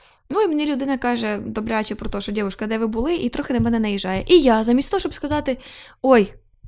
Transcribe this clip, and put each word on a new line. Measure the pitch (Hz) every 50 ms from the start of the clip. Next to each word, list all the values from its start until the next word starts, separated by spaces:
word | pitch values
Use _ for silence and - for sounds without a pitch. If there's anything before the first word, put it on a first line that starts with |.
| _ _ _ _ _ -
ну | 294 403 440
і | 359
мені | 311 302 302
людина | 294 285 254 277 269 277 254
каже | - 247 240 233 226 214 208 202 208
добряче | 226 214 220 214 220 226 220 214 - 208
про | 214 214 214
те, | - 202
що: | 202 - 208
"Дівушка, | 214 208 196 190 - 214
де | 214 220 220
ви | 226
були?" | 220 214 233 240 311 349
і | 339 - 240
трохи | - - 285 - 269
на | 233
мене | 226 233 233 226
наїжджає. | 220 208 202 196 190 185 190 190 -
І | - 349 349
я, | 277 254 226 220 220
замість | 226 240 254 277 -
того, | - 381
щоб | - 311 -
сказати: | - - 277 285 202 - - 254 254 - - - - - - - _ -
"Ой, | 262 262 233 196 - - - _ _ _ _ -